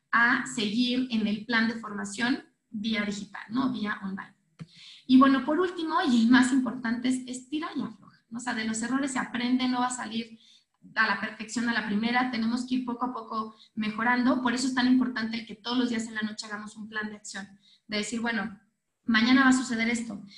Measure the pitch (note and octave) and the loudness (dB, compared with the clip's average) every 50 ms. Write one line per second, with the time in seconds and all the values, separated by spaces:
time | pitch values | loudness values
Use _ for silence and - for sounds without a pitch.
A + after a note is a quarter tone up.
0 | _ _ - A3+ A#3 A#3+ C4 B3+ B3+ - - A#3+ G#3 G#3 G3+ A#3+ B3 B3 B3 C4 | _ _ 2 2 4 4 2 0 -2 -4 -4 -4 -2 0 0 0 0 2 0 0
1 | B3+ - A#3 G#3+ G#3 G3+ G#3 A3 - - A#3+ A3+ A3+ A3+ - - - G#3 G#3 G3+ | -2 0 0 0 0 0 -2 -2 -2 0 2 2 2 2 0 -4 -8 -10 -8 -8
2 | G3+ G3+ - - A#3 B3 C#4+ - - _ _ _ _ _ - G#3+ G3+ A3+ A3 G#3 | -8 -8 -4 -2 0 0 0 -2 -4 _ _ _ _ _ -10 -6 -4 -2 -2 0
3 | G3+ G3+ G3 - - - - - - - G#3+ C4 C4+ B3 G#3 G#3+ G#3 G#3 - - | -2 -2 -4 -6 -8 -12 -14 -16 -10 -6 -2 -2 -2 -2 -2 -4 -4 -6 -6 -6
4 | G3+ F#3+ F#3+ G3 - - - _ _ _ _ - - - - - - - - - | -6 -8 -8 -8 -10 -14 -20 _ _ _ _ -18 -18 -18 -18 -20 -20 -20 -20 -12
5 | - - B3+ C4 C#4 C4+ C4+ - - D4 D#4 F4 F#4 F4 - E4+ D#4+ D#4+ D#4 F4 | 2 6 8 10 10 10 8 4 2 0 0 0 0 0 -2 -4 -4 0 0 2
6 | F#4 D4 A#3+ A#3 A3+ A#3 C4 B3+ C4 B3+ C4+ C4+ - A3+ - - - A3+ A#3 A#3+ | 2 4 4 6 6 8 8 6 6 6 4 2 2 0 -4 -4 -4 -4 -4 -2
7 | - B3+ B3+ - - A#3+ B3+ - - - D4+ D4+ E4 F#4 - C#4 G#3+ - - - | 0 -2 -2 -2 -4 -8 -12 -12 -10 -8 -6 -6 -6 -6 -6 -6 -6 -6 -10 -16
8 | - - - _ _ _ A3+ A#3+ - B3 A3+ A3 A3 A3 A3 A3 A3+ A#3+ C4 C#4 | -20 -20 -20 _ _ _ -12 -10 -8 -6 -6 -4 -4 -4 -4 -4 -2 -2 -2 -2
9 | C#4+ C#4 - A#3 G3+ - - A#3 A#3+ B3 B3+ B3 B3+ B3 B3 B3 B3 B3+ - - | -2 -2 -2 -4 -4 -4 -4 -4 0 0 2 2 2 0 0 0 0 0 -2 -4
10 | A3 G#3+ A3+ A3+ A#3 - - - _ _ _ _ _ _ _ _ - F#3 - G#3+ | -8 -6 -6 -6 -8 -8 -14 -20 _ _ _ _ _ _ _ _ -20 -6 0 0
11 | A3 G#3 G3+ G#3 G#3+ G#3+ - - A3 - - A#3+ A3+ A#3+ A#3 A3 G#3+ - G3+ G#3+ | 2 2 0 -2 -4 -8 -8 -10 -12 -6 -4 -2 -2 0 0 -2 -2 0 0 0
12 | A3+ A#3+ A#3+ B3 B3+ B3+ A#3+ A3+ A3 A3+ A#3+ C4 - - B3+ B3+ - A#3+ A#3+ - | 0 2 2 2 2 0 0 -2 -2 0 0 -2 -2 -2 -4 -4 -4 -4 -6 -4
13 | B3 B3 - A#3 A3 - A3+ A3+ A3 A3 - - - _ _ A3+ G#3+ G#3+ G#3+ A3 | -6 -6 -6 -8 -10 -8 -8 -6 -8 -8 -12 -18 -20 _ _ -6 -4 -4 -4 -2
14 | A3+ A#3+ B3 B3 A#3+ B3+ D4 - - B3 A3+ B3+ C4+ C4 - B3+ B3 B3+ B3+ B3+ | 0 2 2 2 2 2 2 2 0 0 0 0 -2 0 0 2 4 4 6 4
15 | A#3 - - A3 A3+ A3+ A3+ A3+ - - G3 - - A#3 B3 B3+ A#3+ A3+ A3+ A3 | 4 2 -2 -4 -4 -4 -6 -8 -8 -10 -14 -10 -8 -4 0 0 0 0 -2 -4
16 | A3 A3 A3 G#3+ G#3+ G#3+ G#3+ - A3+ A3 G#3 G#3+ G#3 G#3 - A3 G#3 A3 A3 G#3+ | -4 -6 -6 -6 -6 -6 -6 -10 -12 -10 -12 -12 -12 -14 -14 -16 -16 -10 -8 -8
17 | G#3+ G#3+ G#3 G#3 - - - G3+ G3 - - _ _ _ _ _ _ - G#3+ G#3 | -8 -8 -10 -14 -14 -14 -12 -12 -12 -14 -18 _ _ _ _ _ _ -6 -6 -4
18 | G#3 - A#3+ A3+ A3 A#3 A3+ G#3 G3 F#3+ - - _ _ _ _ _ _ _ _ | -4 -4 -4 -4 -4 -2 -2 -2 -4 -6 -10 -14 _ _ _ _ _ _ _ _
19 | _ - A3+ A3 A3+ B3+ C4 C4+ B3 C4 C4 B3+ B3+ - A#3+ A3 A3+ A3+ A#3+ A3+ | _ 2 2 4 6 6 6 8 8 6 6 4 2 0 -2 0 0 0 0 -2
20 | - - G3+ G3+ - - - | -4 -6 -10 -10 -12 -16 -20